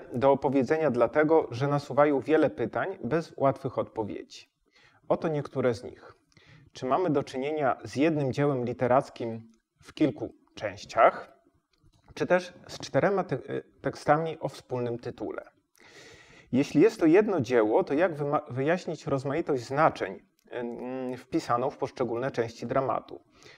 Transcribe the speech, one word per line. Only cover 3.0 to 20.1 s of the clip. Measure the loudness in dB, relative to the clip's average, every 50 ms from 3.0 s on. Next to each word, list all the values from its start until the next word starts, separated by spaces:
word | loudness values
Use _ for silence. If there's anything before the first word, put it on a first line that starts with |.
| -4
bez | -2 -2 -2 -2 -4 -4
łatwych | 0 0 0 0 0 -6 -6 -4
odpowiedzi. | -4 -6 -4 -6 -8 -8 -6 -8 -12 -14 -16 -20 -20 -20 _ _ _ _ _ _ _ _ _ _ _ _
Oto | _ -2 -2 0
niektóre | -2 -2 -2 -4 -4 -4 -2 0 0 0
z | -2 -8
nich. | -14 -16 -18 -20 -20 -20 _ _ _ _ _ _ -20 -20 -20 -20 _ _
Czy | -10 -2
mamy | 0 0 0 2 0
do | 0 -2 -2
czynienia | -4 -8 -6 -6 -4 -4 0 0 0 0 -2 -6
z | -8 0
jednym | 2 2 2 2 0 -2 -2 0
dziełem | 0 0 0 0 -2 -4
literackim | -4 -4 -2 0 4 4 2 2 0 -8 -10 -8 -8 -8 -10 -14 -18 _ _ _ _ _ _
w | _ -20 -2
kilku | 0 0 0 0 -4 -10 -10 -12 _ _ _ _
częściach, | -10 -8 -8 -8 -10 -16 -6 4 6 6 6 6 2 -8 -16 _ _ _ _ _ _ _ _ _ _ _ _ _ _ _ -20 -6
czy | -6 0
też | 2 2 0 0 -4 -14 -20 -18
z | -18 -16 -14
czterema | -14 -2 -2 0 2 2 0 0 -2
te-, | -2 -6 -6 -6 -8 -8 -8 -8 _ _ _
tekstami | -8 -8 -8 -4 2 2 2 2 2 -4 -6 -6
o | -8 -10
wspólnym | -10 -12 -10 _ -4 -4 -4 -4 -4 -6
tytule? | -8 -12 -10 -8 -10 -8 -8 -10 -14 -16 _ _ _ _ _ _ _ -20 -20 -20 -20 -20 -20 -20 -20 -20 -20 -20 -8 _
Jeśli | 0 0 2 2 4 6
jest | 6 6 4 4
to | 4
jedno | 6 6 6 6 4 0 -2
dzieło, | 0 2 4 4 4 4 4 2 2
to | 2 0
jak | 0 2 0 0
wyma-, | -4 -4 -2 -2 -2 -4 -4
wyjaśnić | -6 -2 0 0 0 -2 -2 -8 -10 -8 -4
rozmaitość | -2 -2 -2 -2 -2 -4 -2 -2 -2 -2 -2 -2
znaczeń, | -4 0 2 2 2 2 0 -6 -6